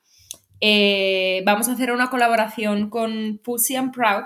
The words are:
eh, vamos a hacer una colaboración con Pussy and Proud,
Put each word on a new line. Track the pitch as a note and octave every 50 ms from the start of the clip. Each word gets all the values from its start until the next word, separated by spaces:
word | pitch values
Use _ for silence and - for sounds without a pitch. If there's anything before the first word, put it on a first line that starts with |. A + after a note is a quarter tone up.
| _ _ _ _ _ - - - _ _ _ -
eh, | G#3+ G#3+ G#3 G#3 G3+ G3+ G3+ G3 F#3+ F#3+ F#3+ F#3+ F#3 F#3 F#3 F#3+ F#3
vamos | G3+ G#3 G#3+ A#3+ B3
a | B3
hacer | G#3+ C4 A#3+ A#3+
una | B3 B3 B3
colaboración | C4 B3 A#3+ A#3 A#3 A3 A3 A3 - A#3 G#3+ G#3 G#3 G3+ G#3+ G#3
con | G#3 A#3 A3+ A3 A3 A3 A3 G#3+ G#3+ G#3+ -
Pussy | A#3+ A#3+ A#3 - - C4
and | B3+ C4 B3+ B3+
Proud, | B3 A#3+ G#3+ G3 G#3+ B3+